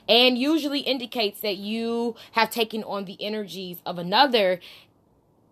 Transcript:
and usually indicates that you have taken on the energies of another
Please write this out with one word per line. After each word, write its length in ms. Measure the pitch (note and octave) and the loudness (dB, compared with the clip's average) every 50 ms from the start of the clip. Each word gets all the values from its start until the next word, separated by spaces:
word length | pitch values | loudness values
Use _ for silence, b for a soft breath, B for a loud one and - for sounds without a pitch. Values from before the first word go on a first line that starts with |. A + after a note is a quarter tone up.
| B - | B 4
and 300 | G#3+ A#3+ B3 B3+ B3+ A#3 | 4 6 6 6 4 2
usually 420 | C4 D4 D#4+ D#4 C4+ D4 C#4 C#4+ | 2 0 0 0 0 -2 -4 -4
indicates 640 | - - C4 C4 B3 A3+ - B3+ A3 G3+ G3+ - | -2 -2 -4 -4 -6 -6 -4 -2 -2 -2 -4 -4
that 160 | - G#3 G3 F#3+ | -6 -6 -4 -4
you 580 | G3+ G#3 A3 A3+ A3+ A#3 A#3 A#3 A#3 A#3+ A3+ B B B | -6 -6 -4 -4 -4 -4 -2 -2 -2 -4 -4 B B B
have 180 | - A3+ A3+ A3+ | 0 0 0 0
taken 320 | - A#3+ A3+ A3 - A3 - | 0 -2 -2 -2 -4 -6 -8
on 220 | - F#3 G3+ G3 | -6 -8 -8 -8
the 160 | F3 G3 - - | -10 -10 -10 -8
energies 540 | G#3 G#3+ G#3+ G#3 F3+ D#3+ F#3+ F#3+ F3+ F3 - - | -8 -6 -6 -8 -10 -10 -12 -12 -12 -12 -10 -10
of 140 | - F3+ F3 | -8 -8 -6
another 600 | F3 F3 G3 A#3 C#4+ C#4 A#3+ A3+ G3 F3+ F#3 F3 B B B B B B _ _ _ _ _ _ _ _ _ _ _ _ | -4 0 4 4 6 6 6 4 4 4 2 0 B B B B B B _ _ _ _ _ _ _ _ _ _ _ _